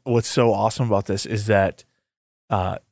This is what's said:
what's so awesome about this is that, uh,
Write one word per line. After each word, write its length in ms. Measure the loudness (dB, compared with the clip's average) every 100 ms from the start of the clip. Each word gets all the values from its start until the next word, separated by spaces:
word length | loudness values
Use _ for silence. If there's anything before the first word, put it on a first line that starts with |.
what's 240 | -2 0 0
so 260 | 2 2
awesome 320 | 2 0 0 0
about 200 | 0 -2
this 180 | -4 -4
is 220 | -4 2
that, 360 | 2 2 -2 -18 _ _ _ _ _ -4
uh, 260 | -4 -2 -6 _